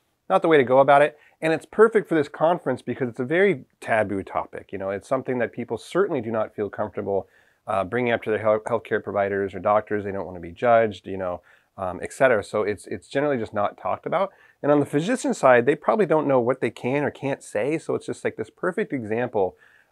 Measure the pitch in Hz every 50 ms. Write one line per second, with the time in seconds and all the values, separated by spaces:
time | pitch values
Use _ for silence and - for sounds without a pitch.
0 | _ _ _ _ _ - 190 190 - 170 160 147 131 117 127 135 139 139 143 143
1 | 147 151 147 - _ _ _ _ - 160 160 156 - - - - 214 226 220 214
2 | 165 - 170 160 139 - - - 160 160 180 165 - 143 127 117 - - 120 -
3 | 139 120 113 - 131 123 156 175 196 202 170 127 - - _ _ - - 120 110
4 | 104 98 104 98 92 - - - - - - - - - - 98 95 95 101 98
5 | - - 139 131 123 - 131 123 117 107 - - 120 - 120 107 - - - 170
6 | 196 - 170 131 110 113 110 113 107 - - - 107 98 - - 107 104 - -
7 | 101 101 98 95 - - _ _ _ _ _ _ _ - 107 98 95 87 113 120
8 | 123 120 117 110 - 117 107 101 107 110 107 107 - - 120 110 - - 113 104
9 | 101 - 98 101 101 101 101 98 101 98 95 95 87 104 104 107 104 - 107 104
10 | 98 101 95 98 90 82 92 87 82 85 85 - 127 120 117 113 113 110 98 92
11 | - 101 95 95 95 90 90 87 - _ _ _ _ _ _ - 95 92 87 90
12 | - 107 - - 139 131 123 104 95 - - 107 104 98 104 95 - - 113 101
13 | - _ - 139 143 151 143 123 107 - - 104 101 98 - - - 95 101 101
14 | - - - 165 196 196 - _ _ _ _ _ - 139 147 147 139 139 - 147
15 | 160 196 254 247 - 285 233 - - 135 123 120 120 127 123 - - - 220 226
16 | 202 156 160 156 147 143 139 127 117 117 131 - - 120 - - - 123 131 143
17 | 147 120 - - - 139 139 - - - - 104 113 139 156 160 - - 131 127
18 | - - 127 - - 123 - - 110 - _ _ - 180 175 - 208 - - 135
19 | 113 101 107 113 123 120 - 110 95 90 - _ _ _ _ _ _ _